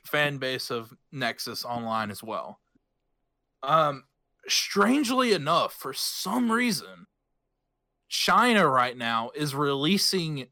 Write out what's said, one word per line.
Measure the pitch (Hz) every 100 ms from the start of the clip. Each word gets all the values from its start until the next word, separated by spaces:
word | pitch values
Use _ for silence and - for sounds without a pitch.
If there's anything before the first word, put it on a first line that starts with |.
fan | - 151 147 139
base | 131 131 -
of | 120 113 - _
Nexus | 139 120 113 123 113
online | 123 120 113 110 107
as | 98
well. | 110 98 69 104 _ _ _ _ _ _ _ _ _ _
Um, | 135 160 147 135 _ _ _ _ -
strangely | - - 196 202 277 240 254 247
enough, | 185 147 165 113
for | - 139
some | 135 - - 185 240 240
reason, | 226 247 165 185 90 - _ _ _ _ _ _ _ _ _ -
China | - 196 185 247 220 156
right | 131 127 123
now | 117 113 117
is | 147 147
releasing | 139 143 139 151 196 - 190 165 143 127